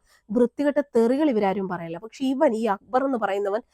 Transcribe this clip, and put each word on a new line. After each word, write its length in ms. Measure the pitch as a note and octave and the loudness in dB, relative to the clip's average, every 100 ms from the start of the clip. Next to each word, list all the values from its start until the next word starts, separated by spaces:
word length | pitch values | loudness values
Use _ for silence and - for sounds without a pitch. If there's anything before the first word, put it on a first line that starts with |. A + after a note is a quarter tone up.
| _ _ - | _ _ -4
വൃത്തികെട്ട 500 | A3 A#3+ - C#4+ C#4+ C#4+ A#3 | 0 0 0 -2 0 0 2
തെറികൾ 340 | A#3 C4+ D#4 | 2 2 2
ഇവരാരും 380 | G#3+ G3 G3+ F#3 | 2 0 0 -4
പറയില്ല. 300 | F3 E3 E3+ | -6 -8 -12
പക്ഷെ 280 | - - C4 | -14 -6 -2
ഇവൻ, 280 | C4+ D4+ | 2 2
ഈ 120 | A3 A3+ | 2 -2
അക്ബർ 400 | G3 - B3+ C#4 | -4 -2 0 0
എന്ന് 120 | B3 | -2
പറയുന്നവൻ, 440 | G3 G3+ G3+ G#3+ - | -2 -2 -2 -4 -6